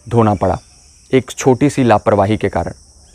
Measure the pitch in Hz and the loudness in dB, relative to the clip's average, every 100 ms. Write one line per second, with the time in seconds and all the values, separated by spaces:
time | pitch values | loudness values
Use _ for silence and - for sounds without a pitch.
0 | - 117 110 101 95 92 - _ _ _ | -4 0 2 2 -2 -4 -8 _ _ _
1 | _ 131 - - 143 120 147 135 120 104 | _ -2 -2 -4 0 0 0 0 2 2
2 | - 101 101 107 98 92 80 - - _ | 2 0 0 -2 -2 -4 -8 -10 -20 _
3 | _ | _